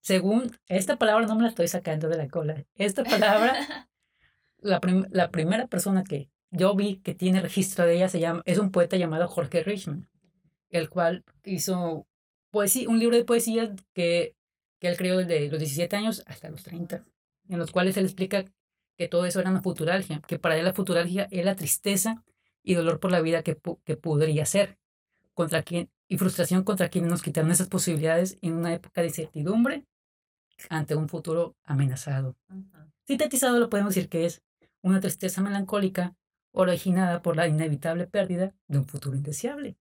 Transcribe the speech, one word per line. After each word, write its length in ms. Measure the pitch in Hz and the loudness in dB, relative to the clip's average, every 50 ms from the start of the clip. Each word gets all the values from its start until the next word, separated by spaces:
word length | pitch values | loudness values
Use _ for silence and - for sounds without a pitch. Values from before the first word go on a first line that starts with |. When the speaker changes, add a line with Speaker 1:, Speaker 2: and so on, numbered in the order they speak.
Speaker 1:
según, 500 | _ - 190 185 180 190 214 233 254 233 - - _ | _ 2 0 2 2 2 2 2 0 -2 -8 -12 _
esta 300 | _ 185 190 190 - 285 - | _ -2 -2 0 0 0 2
palabra 280 | 233 220 214 220 226 | 4 4 4 4 2
no 80 | 208 220 | 2 2
me 60 | 220 233 | 2 2
la 60 | 233 | 2
estoy 200 | 226 - 170 - | 2 0 -2 0
sacando 400 | - 175 - - 156 156 156 156 | 0 -4 -4 -2 -4 -2 -2 -2
de 80 | 165 | -2
la 120 | 165 147 135 | -2 -4 -4
cola. 360 | - 170 156 151 156 147 139 _ _ | -4 -4 -4 -2 -4 -6 -10 _ _
Esta 280 | _ 196 208 196 - 240 | _ -2 -2 0 -2 0
palabra, 500 | 233 - - 208 214 202 214 220 247 262 | 0 2 4 4 4 4 4 4 4 2
Speaker 2:
<laughs> 360 | 277 285 - 294 - - _ _ _ _ _ _ _ _ _ _ _ _ _ _ _ | 0 -2 -6 -8 -14 -16 _ _ _ _ _ _ _ _ _ _ _ _ _ _ _
Speaker 1:
la 220 | - 202 185 165 | -2 -2 0 0
prim-, 260 | - 180 180 185 190 190 | 2 2 2 2 0 0
la 200 | - 185 175 170 | 2 0 0 2
primera 360 | - 170 160 165 190 220 254 | 0 -2 0 0 0 0 -2
persona 380 | 240 - 185 - 196 196 190 185 | -2 -2 -4 0 2 2 0 0
que 260 | - 160 143 143 _ _ _ _ _ | 0 -6 -8 -8 _ _ _ _ _
yo 240 | - 175 180 196 202 | -2 2 2 4 4
vi 220 | 190 202 208 190 | 4 0 0 -2
que 180 | 190 _ - 151 | -4 _ -10 -6
tiene 260 | - 185 185 185 190 | -2 0 2 2 2
registro 440 | 175 160 - - 185 - - - 175 | 2 0 -2 -2 -2 -2 0 2 4
de 80 | 170 170 | 4 4
ella 120 | 175 185 180 | 4 2 2
se 120 | - 160 | 2 0
llama, 220 | 165 165 165 175 - | -2 0 -2 -4 -2
es 120 | - 180 185 | 0 0 2
un 120 | 208 190 | 0 2
poeta 260 | 190 180 175 170 196 | 2 2 2 2 2
llamado 300 | 185 175 165 156 156 175 175 | 0 0 0 0 0 -2 -2
Jorge 340 | - - 165 139 - 175 165 | -2 -4 -4 0 -2 -2 -2
Richman, 460 | 190 208 196 - - 143 180 - _ _ _ _ _ _ _ _ _ _ _ _ _ | -2 -4 -6 -6 -8 -8 -8 -10 _ _ _ _ _ _ _ _ _ _ _ _ _
el 200 | - 170 160 156 | -4 -4 -4 -2
cual 360 | _ 180 170 165 180 185 - _ _ _ _ | _ 0 0 0 0 -2 -8 _ _ _ _
hizo 640 | - 190 165 - - 185 180 175 170 160 156 - _ _ _ _ _ _ _ _ _ | -6 -4 -4 -2 -2 -2 -2 -2 -2 -4 -6 -8 _ _ _ _ _ _ _ _ _
poesía, 380 | - 208 208 196 - 254 247 - | 0 0 2 2 2 0 0 2
un 100 | 226 226 | 2 4
libro 180 | 220 233 233 | 4 4 4
de 80 | 233 233 | 4 4
poesía 500 | - 240 233 233 233 220 226 226 214 202 190 - _ _ | 4 2 2 2 0 0 -2 -2 -2 -6 -12 -16 _ _
que 400 | - 175 170 170 175 160 156 - _ _ _ _ _ _ _ _ _ | -2 0 2 2 2 0 -2 -6 _ _ _ _ _ _ _ _ _
que 80 | - 175 | -4 -4
él 80 | 175 | -2
creó 220 | - 185 180 185 185 | 0 0 0 2 2
desde 300 | 185 175 170 156 147 147 | 2 2 2 0 0 0
los 100 | 147 156 | -2 -4
diecisiete 340 | 156 151 139 151 175 170 - | -4 -4 -2 -2 -2 -2 -2
años 280 | 202 208 220 226 - - | -2 -2 -2 -2 -4 -8
hasta 220 | - - - - 151 | -16 -18 -16 -16 -16
los 120 | 156 - - | -16 -16 -16
treinta, 400 | - 170 170 175 170 - - - _ _ _ _ _ _ _ _ _ | -14 -10 -10 -8 -8 -8 -12 -12 _ _ _ _ _ _ _ _ _
en 100 | 185 170 | -6 -6
los 120 | 170 165 | -6 -2
cuales 260 | - 180 180 185 190 | 0 0 2 2 2
él 80 | 196 190 | 2 0
explica 380 | 185 190 185 190 190 202 196 190 - _ _ _ _ _ _ _ _ _ | 0 0 -2 -4 -2 -2 -2 -4 -4 _ _ _ _ _ _ _ _ _
que 120 | _ 175 170 | _ -6 0
todo 160 | - 175 175 | 0 0 2
eso 140 | 180 175 190 | 2 0 0
era 100 | 175 185 | 0 2
una 120 | 185 185 - | 0 0 0
futuralgia, 580 | 190 175 - 160 156 175 196 190 - 156 147 - | -2 -4 -2 0 0 0 0 0 -4 -6 -8 -6
que 120 | - 180 160 | -6 -8 -2
para 180 | - 170 160 160 | 0 0 2 2
él 60 | 165 | 2
la 80 | 185 185 | 0 0
futuralgia 540 | - 196 190 180 170 170 170 175 196 196 196 | 0 -2 0 2 0 0 0 -2 -4 -4 -4
es 140 | - 180 170 | -4 -2 0
la 100 | 196 196 | 0 -2
tristeza 680 | 190 170 143 - - - 202 196 190 - 226 226 226 - _ _ _ _ _ _ _ _ | -2 -2 -2 -2 -2 0 0 0 0 0 -2 -4 -6 -10 _ _ _ _ _ _ _ _
y 120 | - 185 | 0 0
dolor 240 | 175 165 165 165 156 | 2 2 0 0 0
por 100 | - 185 185 | 0 2 2
la 80 | 180 | 2
vida 220 | 160 160 165 165 160 | 2 2 0 0 0
que 140 | - 156 | -2 -4
pu-, 220 | - _ 175 170 _ _ | -4 _ -10 -10 _ _
que 120 | - 156 | -8 -8
podría 480 | 156 - 170 156 143 151 160 151 147 151 | -6 -2 0 2 2 4 4 2 0 0
ser, 320 | - - 196 202 196 - _ _ _ _ _ _ _ _ _ _ _ _ | 0 2 2 2 2 0 _ _ _ _ _ _ _ _ _ _ _ _
contra 280 | - 170 156 165 160 143 | -4 -4 0 0 -2 -4
quien, 280 | - 175 170 175 - _ _ _ _ | -2 -4 -4 -4 -6 _ _ _ _
y 100 | 196 185 | -2 0
frustración 460 | 190 185 - - 175 - 180 185 185 | 0 0 2 0 0 2 2 2 2
contra 240 | 196 208 185 185 - | 2 0 0 0 0
quienes 200 | - 185 165 170 | 0 0 0 2
nos 120 | 170 180 - | 0 0 -2
quitaron 280 | - 139 160 156 156 | -2 0 0 2 4
esas 180 | 175 - 185 180 | 4 2 2 0
posibilidades 680 | - 180 - - 165 151 147 160 160 170 180 185 190 - - | -2 -2 0 0 0 0 2 2 2 2 2 0 -4 -6 -6
en 120 | 175 165 | -4 -2
una 200 | 165 170 170 165 | -2 -2 -2 -4
época 260 | 175 - - _ - | -4 -8 -10 _ -2
de 60 | 170 170 | -2 -2
incertidumbre 800 | - - 160 156 _ 156 147 170 208 226 240 269 302 294 - _ _ _ _ _ _ _ _ _ _ _ _ _ _ _ - - | -2 -6 -8 -8 _ -6 -2 0 2 4 4 2 2 -4 -10 _ _ _ _ _ _ _ _ _ _ _ _ _ _ _ -14 -6
ante 260 | 160 160 151 - 156 | -4 -4 -2 -2 -2
un 120 | 151 156 151 | -2 -2 -4
futuro 480 | - 165 156 - 160 165 170 165 - _ _ | -6 -8 -6 -4 -2 0 -2 -2 -4 _ _
amenazado. 720 | - 143 135 143 135 127 131 - - 139 135 135 127 127 _ _ _ | -4 0 0 0 0 0 -4 -6 -4 -4 -4 -4 -4 -8 _ _ _
Speaker 2:
Ujú. 160 | 190 190 190 - _ - - - _ _ _ | -16 -16 -16 -16 _ -20 -20 -20 _ _ _
Speaker 1:
Sintetizado, 520 | - 277 240 302 302 - 262 - 254 240 240 | -4 -2 -2 0 0 0 0 2 2 4 4
lo 120 | 233 233 | 2 2
podemos 240 | 214 208 202 208 190 | 2 0 0 0 0
decir 140 | 190 185 - | -2 -2 -2
que 160 | - 165 165 | -2 -2 -2
es 160 | 170 170 - _ _ _ _ _ _ _ _ _ | -2 -4 -6 _ _ _ _ _ _ _ _ _
una 180 | 185 190 190 | 2 2 2
tristeza 400 | 190 190 - - - 185 185 185 | 2 -2 -6 -4 -6 -6 -2 -2
melancólica 760 | 190 202 202 202 196 190 - 208 196 190 190 - 180 175 175 _ _ _ _ _ _ _ _ | -2 -2 -2 -4 -4 -2 -2 0 0 0 0 -2 -4 -4 -4 _ _ _ _ _ _ _ _
originada 680 | - 185 180 175 170 - 190 180 180 185 180 175 175 - | 2 2 2 2 0 2 2 2 4 4 2 0 0 0
por 140 | 175 160 | -2 0
la 120 | 151 170 170 | 2 2 2
inevitable 580 | 151 156 160 160 147 139 - 170 160 170 180 | 2 2 2 0 -2 -2 -2 -2 -2 -2 -4
pérdida 480 | 175 _ 202 190 190 180 175 185 196 - _ _ | -2 _ -2 0 0 0 -2 -2 -2 -4 _ _
de 120 | _ 143 143 | _ 0 0
un 80 | 135 | 0
futuro 300 | 143 - 143 - 143 131 | 0 -6 -10 -8 -4 -4
indeseable. 600 | 135 143 147 151 - - 240 294 285 285 - - _ | -4 -4 -4 -8 -6 -6 -6 -6 -6 -10 -10 -12 _